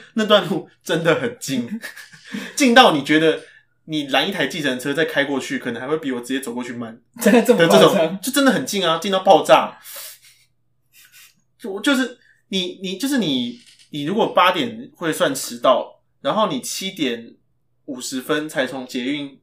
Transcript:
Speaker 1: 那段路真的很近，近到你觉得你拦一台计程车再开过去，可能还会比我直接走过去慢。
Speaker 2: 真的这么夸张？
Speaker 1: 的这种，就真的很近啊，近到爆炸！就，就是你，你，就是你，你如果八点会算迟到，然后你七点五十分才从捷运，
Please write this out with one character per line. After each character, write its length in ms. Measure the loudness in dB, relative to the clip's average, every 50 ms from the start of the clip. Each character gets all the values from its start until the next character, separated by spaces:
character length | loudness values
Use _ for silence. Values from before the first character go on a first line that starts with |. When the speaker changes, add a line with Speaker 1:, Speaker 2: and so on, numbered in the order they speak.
| -12 -8 -4
Speaker 1:
那 100 | -2 2
段 200 | 4 4 4 4 2
路 200 | -4 -4 -6 -10 _ _ -6
真 220 | -4 -4 0 2
的 100 | 0 0
很 220 | 0 -2 -6 -8 -8
近， 400 | -8 -6 -4 -4 -4 -6 -8 -10 -12 -12 -18 -18 -20 -20 -20 -20 -18 -14 -12 -12 -12 -8 -2
近 160 | 2 4 6 8
到 180 | 8 8 6
你 120 | 6 2 2
觉 140 | 2 2 4
得 220 | 4 4 2 0 -4 -14 -20 -20 _ _ _ _ _
你 220 | -8 -6 -6 -4
拦 200 | 0 0 0 0
一 40 | 0
台 160 | -2 -2 -4
计 140 | -4 -4 -4
程 180 | -4 -2 -4 -4
车 140 | -4 -4 -2
再 120 | -2 -2
开 200 | 0 0 -2 -2
过 140 | 0 -2 -4
去， 180 | -4 -4 -6
可 140 | -6 -6 -6
能 100 | -8 -8
还 60 | -6
会 100 | -4 -4
比 140 | -4 -4 -4
我 80 | -6 -6
直 80 | -6
接 120 | -4 -6 -6
走 140 | -6 -6 -8
过 100 | -8 -8
去 100 | -10 -10
慢。 280 | -12 -12 -14 -14 -18 _ _ -6 0
Speaker 2:
真 120 | 2 4 6
的 80 | 6
这 120 | 6 6 4
么 140 | 4 6
夸 120 | 6 8 8
张？ 20 |
Speaker 1:
的 60 | 8 6
这 180 | 6 4 0
种， 120 | 0 -2 -6
就 100 | -6 -4
真 140 | 0 2 4
的 60 | 4
很 140 | 2 2 0
近 220 | -4 -4 -2 0
啊， 100 | 0 -2
近 140 | -2 -2 -2
到 80 | -2 2
爆 240 | 4 6 6 6 6
炸！ 340 | 6 6 6 4 2 -6 -14 -20 -18 -16 -16 -16 -16 -18 -20 _ -20 _ _ _ _ _ _ _ _ _ _ _ _ _ -20 -20 _ -20 -20 -20 -20 _ _ _ _ _
就， 220 | _ -12 -10 -8 -4
就 160 | 0 0 0
是 220 | 0 0 -4 -8 _ _ _ _ _ _ -6
你， 300 | -6 -4 -4 -6 -8 -10
你， 160 | -10 -8 -8
就 100 | -6 -4
是 100 | -2 -2
你， 420 | -2 0 0 -2 -2 -4 -6 -8 -12 -18 _ -20 _ _ _
你 140 | -10 -8 -6
如 120 | -4 -2
果 180 | 0 -2 0 2
八 180 | 2 4 4
点 380 | 2 0 -2 -6 -6 -10 -14 -16 _
会 160 | -8 -6 -4
算 240 | -2 0 0 -2 -2
迟 240 | -4 -8 -10 -6 0
到， 420 | 2 2 4 2 0 -6 -12 _ _ _ _ _
然 120 | -6 -4 -2
后 160 | 0 -2 -2
你 120 | -2 -6
七 300 | -8 -8 -8 -8 -8 -8
点 440 | -6 -4 -4 -4 -4 -6 -10 -14 -20 _ _ _ _ _ _ _ _ _ _
五 140 | -14 -14 -12
十 220 | -10 -8 -8 -8
分 260 | -4 -4 -4 -4 -4
才 180 | -6 -6 -4 -4
从 220 | -4 -6 -10 -12
捷 160 | -10 -8 -6 -6
运， 360 | -4 -6 -6 -8 -12 -14 -20